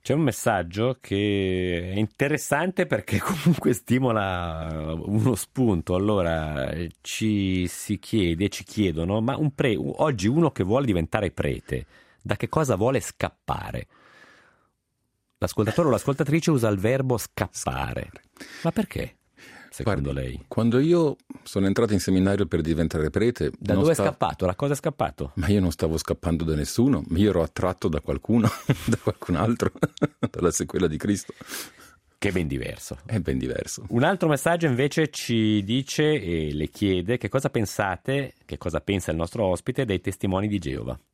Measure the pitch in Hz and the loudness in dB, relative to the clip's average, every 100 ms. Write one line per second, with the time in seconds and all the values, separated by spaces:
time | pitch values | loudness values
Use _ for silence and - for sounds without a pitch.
0 | - 143 147 - 120 101 85 92 120 127 | 0 2 2 0 0 0 -2 -2 -2 -2
1 | - 98 104 101 95 92 90 85 92 98 | -4 0 2 2 0 0 0 -2 -2 -2
2 | 110 - 139 151 - 147 185 185 170 107 | -2 -2 -2 -2 0 0 0 -2 0 -2
3 | - 104 - 175 160 151 - 123 - 123 | 0 -2 -2 0 2 2 2 0 0 2
4 | 131 110 98 90 87 80 80 78 76 82 | 2 2 0 -2 -4 -6 -6 -6 -6 -6
5 | 92 107 117 107 - - 120 90 - 92 | -2 2 2 0 -4 0 2 2 0 0
6 | 104 101 85 80 78 73 67 78 82 - | 2 2 2 0 -2 -4 -4 -4 -8 -10
7 | - - 110 104 95 92 90 - - 101 | -12 -4 0 2 2 0 -2 -6 -6 -6
8 | - 113 87 82 98 - - - 95 78 | -2 0 2 2 -2 -2 -8 0 0 2
9 | 85 107 113 139 151 - 143 107 139 - | 0 0 0 0 -4 0 0 0 -2 0
10 | 156 117 101 147 160 - 92 123 135 90 | 0 2 2 4 2 2 0 2 2 0
11 | 80 110 92 - 73 65 - 64 - - | 0 -2 -2 -2 -4 -4 -6 -8 -8 -20
12 | _ _ 104 104 117 156 143 95 117 135 | _ _ -6 -4 -2 -2 0 0 0 -2
13 | - - - _ - - - 62 - _ | -6 -8 -8 _ -8 -6 -6 -10 -12 _
14 | _ - - - _ _ _ _ _ _ | _ -20 -20 -20 _ _ _ _ _ _
15 | _ _ _ _ - - 107 - 160 107 | _ _ _ _ -4 0 0 2 2 2
16 | - 139 143 160 175 143 113 101 107 131 | 0 -2 0 2 2 2 2 2 2 0
17 | 131 117 - - 101 - - 65 67 58 | 0 -2 -4 -4 -4 -4 -6 -4 -4 -6
18 | - - _ _ - - 165 226 - - | -10 -16 _ _ -20 -6 -4 -2 -4 -6
19 | 117 _ _ _ - - - - - 95 | -8 _ _ _ -20 -20 -20 -4 -2 0
20 | 69 69 64 65 - - 117 127 156 170 | -2 -4 -6 -10 -6 0 2 4 4 4
21 | 156 - _ - - 101 98 98 117 101 | 2 -2 _ -20 -6 0 2 2 2 2
22 | - 95 95 101 92 85 80 80 80 82 | 4 4 4 2 0 0 0 0 0 0
23 | 76 - 113 120 73 - 95 104 151 156 | 0 2 0 0 -4 -4 0 2 4 4
24 | 101 - 95 - 92 95 143 143 160 - | 0 0 -4 0 -2 0 -2 -2 -4 -2
25 | 82 - 71 - 90 104 90 - 85 80 | -4 -2 -8 -2 2 4 4 2 0 0
26 | - 82 85 82 82 76 73 - 131 101 | -2 -2 0 0 0 0 0 2 4 4
27 | - 85 104 87 80 - 92 92 98 76 | 0 4 4 4 0 0 -2 0 -2 -2
28 | - 71 - 113 107 - - 131 - 113 | -2 -4 2 6 6 4 0 0 2 2
29 | - - - 82 110 120 98 - - - | 0 -2 -2 2 2 2 0 0 -6 -2
30 | - _ - - 85 - 90 - 85 87 | -4 _ -6 2 2 2 -4 0 0 0
31 | 107 101 - - - - - - - _ | 0 -2 -2 -18 -14 -12 -12 -18 -20 _
32 | _ _ 101 90 78 67 57 - - - | _ _ 0 0 -2 -4 -6 -10 -14 -14
33 | - 110 78 65 64 - - - - 117 | -4 -2 0 -2 -2 -4 -6 -10 -2 2
34 | 151 190 165 143 165 170 165 120 143 - | 2 2 2 2 2 2 2 2 2 2
35 | 156 - - 117 107 107 98 123 131 - | -2 -2 0 2 4 2 2 -2 -2 0
36 | 151 151 90 85 76 73 78 - 101 92 | 0 0 0 -2 -2 -2 -4 0 0 2
37 | 87 85 101 135 139 - 101 - 101 90 | 0 -4 -2 -2 -2 -2 -2 -2 -2 -4
38 | - 139 85 _ - - 87 78 - 98 | -4 -4 -6 _ -14 -8 -4 -4 -2 -2
39 | - 80 85 - 95 87 - 127 123 92 | -2 -4 -4 -2 0 0 -4 -4 -2 -2
40 | - 92 101 95 104 104 76 65 58 64 | -2 -4 -2 0 0 -2 -4 -6 -8 -10
41 | _ | _